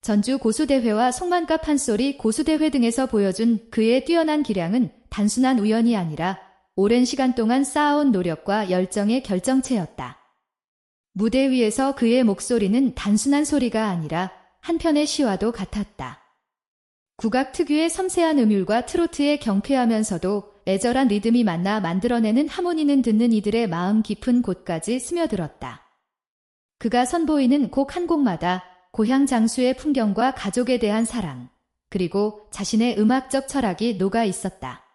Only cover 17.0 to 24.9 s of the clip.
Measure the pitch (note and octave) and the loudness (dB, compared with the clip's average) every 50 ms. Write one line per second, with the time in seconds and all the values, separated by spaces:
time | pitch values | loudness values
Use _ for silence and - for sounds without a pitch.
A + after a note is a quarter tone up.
17 | _ _ _ _ - A3+ G3+ B3+ C4+ C4 - - E4+ C#4 D4 D4+ D#4+ E4+ E4 - | _ _ _ _ -4 -2 0 0 -2 -2 -4 -6 -2 0 2 2 2 0 -2 -4
18 | F#4+ F#4 - - E4+ D#4+ D#4 C#4+ A#3+ G#3+ G#3 G3 F#3 - G#3 A#3 B3 - - E4+ | -6 -4 0 2 2 4 4 4 4 4 4 2 0 0 0 -2 -2 -2 -2 -2
19 | E4+ E4 - - C#4+ C#4+ D4 C#4+ - A#3 G3 G3 G#3+ - C#4 C4 B3 A3+ A3+ G#3+ | -2 -2 -2 -2 0 0 0 0 0 -2 -2 -2 0 0 0 2 2 2 2 0
20 | A3 - G3+ E3 - F#3 G#3 G#3 G3 - _ _ _ - F#3+ G3 - A#3+ A#3+ C4 | 0 -2 -4 -4 -2 -2 -2 -2 -6 -10 _ _ _ -2 -2 0 0 0 0 2
21 | C#4 B3 G3+ G#3 G3 A3+ A#3 A#3+ A#3+ G#3 E3+ E3+ E3+ F#3+ G#3 A3 G3 E3 E3+ F#3+ | 2 2 2 0 0 2 2 2 2 2 0 -2 -2 -2 -2 -2 -2 -2 -4 -2
22 | F#3 A#3+ B3 A#3 A3+ G#3+ G#3+ B3 D4+ D#4+ - - F4+ F4 F4 D#4+ D#4 C#4+ C#4+ C#4 | -2 0 0 0 0 2 2 0 0 0 -4 -4 -4 -2 -2 0 0 2 2 2
23 | A#3+ A#3+ A3 G#3+ A#3 B3 A3+ G#3+ G3+ G#3 G3+ A#3 A#3 G#3 E3+ E3 F3+ F#3 G#3 A3 | 2 2 2 2 4 2 2 2 0 0 0 0 -2 -2 -2 -4 -2 0 0 0
24 | G#3+ - G#3+ - - B3+ A#3+ B3 A#3+ - F#3 - - - F3 D#3+ E3 - | 0 -2 -6 -6 -2 0 0 2 2 0 -4 -6 -6 -6 -6 -6 -4 -4